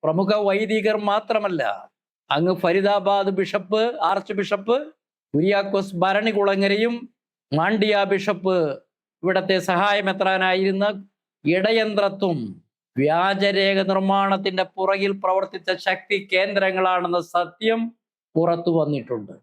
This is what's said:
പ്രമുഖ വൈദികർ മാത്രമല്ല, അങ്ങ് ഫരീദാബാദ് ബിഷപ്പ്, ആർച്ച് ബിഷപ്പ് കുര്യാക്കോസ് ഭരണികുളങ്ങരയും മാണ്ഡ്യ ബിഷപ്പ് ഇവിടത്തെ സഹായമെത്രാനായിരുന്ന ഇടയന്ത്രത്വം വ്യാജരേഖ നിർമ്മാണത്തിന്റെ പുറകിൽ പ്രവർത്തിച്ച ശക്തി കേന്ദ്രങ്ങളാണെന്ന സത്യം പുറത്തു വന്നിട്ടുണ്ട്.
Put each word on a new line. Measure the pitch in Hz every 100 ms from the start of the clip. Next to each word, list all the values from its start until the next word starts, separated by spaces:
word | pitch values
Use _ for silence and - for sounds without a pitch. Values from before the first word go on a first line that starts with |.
പ്രമുഖ | 156 165 196 214 202
വൈദികർ | 196 214 220 208 214 208
മാത്രമല്ല, | 208 214 226 202 170 117 98 - _ _ _ _ 139
അങ്ങ് | 175 180
ഫരീദാബാദ് | 180 180 202 202 190 202 196 190
ബിഷപ്പ്, | 175 208 180 214 226 226 175
ആർച്ച് | 196 196 202
ബിഷപ്പ് | 196 202 196 254 302 _ _ _ _
കുര്യാക്കോസ് | 143 185 202 196 196 196 175
ഭരണികുളങ്ങരയും | 185 196 226 202 202 196 196 202 226 240 240 _ _ _ _ 147
മാണ്ഡ്യ | 175 214 214 202 196
ബിഷപ്പ് | 196 196 196 185 185 156 135 _ _ _ _
ഇവിടത്തെ | 170 190 185 185 185
സഹായമെത്രാനായിരുന്ന | 175 202 202 196 190 190 190 185 185 190 190 202 208 196 _ _ _ 147 175
ഇടയന്ത്രത്വം | 196 226 220 202 202 196 196 156 110 95 _ _ _ 123
വ്യാജരേഖ | 143 165 185 196 202 190 196 196 190
നിർമ്മാണത്തിന്റെ | 190 196 196 196 196 196 185 185 -
പുറകിൽ | 190 196 196 196 190
പ്രവർത്തിച്ച | 190 190 185 165 185 -
ശക്തി | 185 - 202 196
കേന്ദ്രങ്ങളാണെന്ന | 185 202 202 190 185 185 180 180 175 170 175
സത്യം | 175 - 220 226 233 - _ _ _ 160
പുറത്തു | 170 170 175 165
വന്നിട്ടുണ്ട്. | 147 143 113 117 98 87